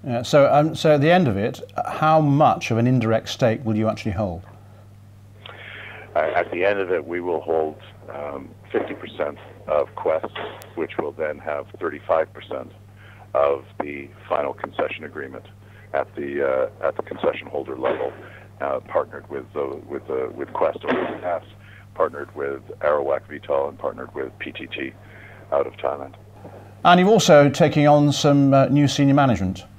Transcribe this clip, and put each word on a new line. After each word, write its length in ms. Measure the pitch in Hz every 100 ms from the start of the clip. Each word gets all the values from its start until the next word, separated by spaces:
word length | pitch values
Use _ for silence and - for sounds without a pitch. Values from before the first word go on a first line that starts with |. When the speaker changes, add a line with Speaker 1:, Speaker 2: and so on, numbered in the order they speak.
Speaker 1:
Yeah, 200 | - 120
so, 280 | 123 151 139
um, 240 | 139 156
so 200 | 160 160
at 60 | 147
the 100 | 151
end 160 | 180 147
of 100 | 98
it, 240 | 113 - - -
how 360 | - - 156 160
much 500 | 147 139 139 92 -
of 60 | 113
an 100 | 120
indirect 420 | 131 110 110 -
stake 340 | - 123 110
will 140 | 110 107
you 100 | 110
actually 260 | 110 113
hold? 280 | 98 101 87 - - - - - - - - - - - - - - - - -
Speaker 2:
Uh, 160 | 80 78
at 160 | 82 87
the 140 | 85
end 140 | 95 101
of 120 | 90
it, 160 | 87 76
we 140 | 87
will 180 | 87 78
hold, 380 | 78 80 78 76 - - -
um, 400 | 71 73 69 67 - -
fifty 240 | 113 -
percent 420 | - - - 73 71 - - -
of 260 | 76 67
Quest, 400 | - 85 78 - - - - -
which 220 | - 73 -
will 140 | 76
then 260 | 71 78 73
have 300 | 76 73 69 -
thirty-five 540 | 85 71 - 82 80
percent 380 | - - 67 - - - - - - -
of 300 | 69 71 69 - -
the 300 | 73 69 69 - -
final 260 | 78 69
concession 520 | - - - 73 -
agreement 400 | 78 78 67 64 - - - - -
at 200 | 69 67
the, 300 | - 71 71
uh, 400 | 69 65 64 -
at 120 | - -
the 60 |
concession 440 | - - 73 - 67
holder 300 | 71 67 64
level, 340 | 64 60 64 - - - - -
uh, 220 | 69 67
partnered 480 | - 78 71 71 -
with 160 | 71 62
the, 140 | 76 69 69 -
with 180 | 69 -
the, 220 | 65 64
with 160 | - 69
Quest 280 | - 80 -
over 160 | - 90
in 140 | -
the 60 | -
past, 280 | - 85 - - - - -
partnered 380 | - 80 71 69
with 260 | 73 69 69 - -
Arawak 420 | 73 73 69 67 -
Vitol, 400 | 73 - 69 69
and 100 | 69
partnered 340 | 71 - 65
with 240 | 69 65 -
P 120 | -
T 160 | - -
T 240 | - 67 - - - - - -
out 120 | 69
of 80 | 65
Thailand. 420 | - 65 69 67 - - - - - - -
Speaker 1:
And 160 | 180 180
you're 80 | 185
also 420 | 220 - 151 143
taking 380 | 135 156 151 147
on 240 | 147 147
some, 420 | 139 147 143 139
uh, 120 | 135
new 220 | 135 143 143
senior 260 | - 139
management. 500 | 139 135 98 92 92 -